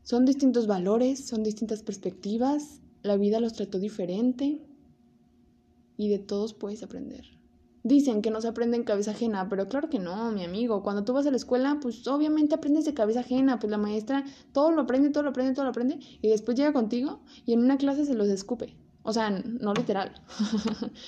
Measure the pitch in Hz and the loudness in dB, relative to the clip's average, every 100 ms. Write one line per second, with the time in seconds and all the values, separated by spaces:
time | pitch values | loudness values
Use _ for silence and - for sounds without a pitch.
0 | - 240 254 269 269 240 214 190 180 226 | 0 2 4 4 4 2 2 0 2 2
1 | 254 269 - 226 214 214 220 220 - 196 | 2 0 -6 -4 -4 -4 -6 -6 -6 -6
2 | 185 180 202 226 254 294 294 - - _ | -8 -6 -6 0 0 0 -4 -18 -20 _
3 | 202 202 202 220 233 226 196 190 208 220 | 0 2 2 2 -2 -4 -6 -4 -4 -4
4 | 175 185 247 247 277 302 - - _ _ | -4 0 0 0 -2 -4 -10 -20 _ _
5 | _ _ _ _ _ _ _ _ _ - | _ _ _ _ _ _ _ _ _ -4
6 | 208 196 196 202 220 - 202 214 - - | 0 0 -2 -4 -4 -6 -10 -10 -12 -12
7 | - - - - _ _ _ _ 226 277 | -12 -14 -20 -20 _ _ _ _ 4 4
8 | 269 208 220 220 233 226 233 233 233 202 | 6 2 0 -2 -4 0 0 0 2 0
9 | 208 208 233 196 190 196 196 269 320 247 | 0 -2 -2 0 -2 -2 -2 -2 -2 -4
10 | 175 196 233 208 170 190 240 214 208 202 | -4 -4 -4 -4 -4 -2 0 0 -2 -2
11 | 202 262 285 247 - 247 269 294 254 226 | 0 0 2 0 0 0 2 0 -4 -6
12 | - 285 302 311 302 311 302 302 311 277 | -4 0 2 2 2 2 2 2 2 0
13 | 214 233 247 254 269 247 214 208 208 214 | 0 0 0 2 2 2 -2 -2 -2 -2
14 | 220 277 277 - - 269 311 320 254 254 | -2 -4 -4 -14 -4 2 4 4 2 4
15 | 285 294 294 254 262 262 269 233 254 311 | 4 2 -2 0 0 0 -2 0 -2 -4
16 | - - 214 214 214 240 294 294 220 240 | -12 -2 2 2 2 2 2 2 0 0
17 | 285 403 - - - 233 247 269 277 277 | -4 -6 -16 -10 0 4 4 4 2 0
18 | 294 233 202 196 - 240 - - - _ | 0 2 2 0 -4 -6 -6 -12 -20 _
19 | - 226 220 190 - 240 208 214 240 196 | -4 -2 0 -2 -4 -4 -2 -2 0 -2
20 | 190 - - - 208 214 220 208 - - | -2 -10 -18 -4 -2 0 -2 -4 -8 -10